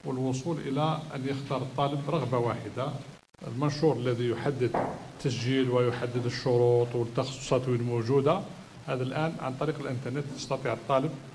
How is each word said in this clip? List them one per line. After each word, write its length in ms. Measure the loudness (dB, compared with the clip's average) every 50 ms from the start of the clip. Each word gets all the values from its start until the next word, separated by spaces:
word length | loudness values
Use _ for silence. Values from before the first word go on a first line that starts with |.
| -4
والوصول 520 | -4 -4 -2 0 0 -2 -2 -2 -2 -4
إلى 420 | -2 -2 -2 0 2 2 2 0 -2 -4 -8 -8
أن 120 | -6 -4
يختار 340 | -4 -4 -4 -4 -4 -2 -2
الطالب 480 | -2 -4 0 0 0 2 0 -2 -2 0
رغبة 280 | 0 0 0 0 0
واحدة. 500 | 2 2 2 0 -2 -4 -8 -4 -4 -4 -4 -4 -8 -10 -12 -16 -20 _ _ _ -12 -10
المنشور 500 | -8 -4 0 0 0 2 4 4 4 4
الذي 320 | 4 0 0 0 2 0 0
يحدد 580 | 0 0 0 -2 0 2 0 2 2 0 0 -2 -4 -8 -12 -14 -14
التسجيل 540 | -4 -2 -2 -2 0 0 2 2 4 4 4
ويحدد 560 | 4 4 4 4 2 0 -4 -2 -2 -2 -2
الشروط 720 | -2 -4 0 0 4 4 6 6 8 6 6 4 2 0
والتخصصات 720 | -2 -2 0 0 -2 -2 -2 -4 -10 0 2 2 2 4
وين 140 | 2 0 2
موجودة، 600 | 2 0 0 0 2 4 2 4 6 4 2 2 0 -8 -12 -16 -16 -18 -18 -14 -6
هذا 160 | -4 -4 -2 -2
الآن 320 | -2 -2 0 -2 -2 -2 -4
عن 140 | -6 -6 -4 -2
طريق 200 | -2 -2 -2 -2
الإنترنت 460 | -4 -4 -4 -4 -4 -4 -4 -4 -4 -4 -8
يستطيع 380 | -10 -4 -4 -4 -2 0 -2 -2
الطالب 380 | -2 0 4 4 4 4 2 -4 -6 -14 -16 -18